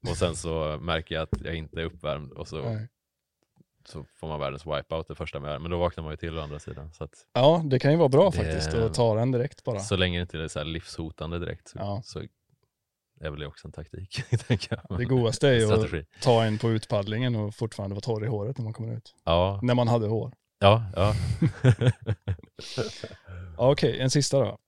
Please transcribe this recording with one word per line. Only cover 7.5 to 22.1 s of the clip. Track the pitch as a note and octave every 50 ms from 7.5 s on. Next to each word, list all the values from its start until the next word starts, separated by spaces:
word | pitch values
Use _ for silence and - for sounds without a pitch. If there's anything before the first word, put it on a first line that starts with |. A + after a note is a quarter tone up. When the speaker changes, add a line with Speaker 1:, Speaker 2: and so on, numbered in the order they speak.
| E3 F3 D#3+
Speaker 2:
det | D3 C3 B2+
kan | - C#3
ju | D3+ E3+
vara | E3+ C3+
bra | B2+ C#3 F#3 G3
Speaker 1:
det | - -
Speaker 2:
faktiskt | G#2+ - - - - D#2 A#2+
att | A#2 A2+ A2 -
ta | - A#2+ A2+ G#2+
den | G#2+ A#2 B2+
direkt | C3 A#2+ A#2+ D3 - - _
bara. | - A#2+ G2
Speaker 1:
Så | G2+ G#2+ G2+
länge | F2+ F#2 F2+ F2 F2
det |
inte | F2 E2+ - D#2+
är | D#2+ D2+
så | - -
här | D2+
livshotande | D#2+ E2 E2 - - - - E2 D#2+ D#2 - E2 D#2+ E2+ E2+
direkt | F2 E2+ E2 F2+ _ -
så, | - -
Speaker 2:
Ja. | G2 G2+ G2+ G2+ -
Speaker 1:
så | - - - - - _ _ _ _ _ _ _ _ _ _ _ _ _ _ _ _ _ _
är | D#2 D#2
väl | D2 D2
det | D2+ D2
också | D2 - - D#2+
en |
taktik, | D2+ - D#2 - - E2+ F#2+ - - - C3 -
<laughs> | - A2+ - -
tänker | B2 G#2 - - - - - -
jag. | F#2+ F2+
Speaker 2:
Det | B2
godaste | A#2+ C3 B2+ A#2+ A2+ - - - C#3+
är | C3
ju | A#2 A2
Speaker 1:
Strategi. | G#2+ G#2+ A2 A2 - - D#2+ C#2+ _ _
Speaker 2:
att | -
ta | - C3 A#2+ A2+ A2+
en | A2 G#2+ G#2+
på | - A2+
utpaddlingen | A2+ A2 - - - G#2 G2 G#2 G#2+ A2 B2+ B2+ A#2+
och | A2 G#2+ G#2 G#2
fortfarande | - A#2+ A2 - - G2+ F#2+ G2
vara | G2+
torr | - - A2+ G#2+ G#2+
i | A2
håret | A2+ G#2 G2+ A2+ C3+ -
när | A#2+
man | A2 G#2+
kommer | - A2 A2+ A#2 A2+
ut. | - - _ _ _
Speaker 1:
Ja. | - E2 E2+ F2+ F#2+ G2 G2 A2
Speaker 2:
När | B2 B2
man | B2 A#2+ A2+
hade | A#2+ A#2+ A2 G#2
hår. | A2 A2 A2+ B2 - _ _ _ _ _
Speaker 1:
Ja, | - G2 G#2 A#2 A2+ F#2+ F#2+
ja. | - F#2 G#2 G#2+ - - - - - - C3 - -
<laughs> | - C3 A#2 - A#2+ B2+ - - - -